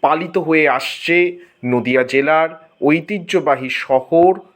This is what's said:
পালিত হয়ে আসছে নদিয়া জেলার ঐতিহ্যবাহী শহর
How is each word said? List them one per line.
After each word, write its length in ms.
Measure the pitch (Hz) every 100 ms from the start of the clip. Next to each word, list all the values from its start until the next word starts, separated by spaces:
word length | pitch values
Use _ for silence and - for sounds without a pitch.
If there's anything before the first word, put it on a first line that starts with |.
পালিত 380 | 147 160 175 185
হয়ে 300 | 156 160 151
আসছে 680 | 131 - - - 170 180 175 - _
নদিয়া 380 | 123 123 117 127
জেলার 680 | 127 135 139 156 160 165 - _
ঐতিহ্যবাহী 840 | 143 156 160 208 170 185 147 135 127
শহর 720 | - - 131 131 165 175 185 -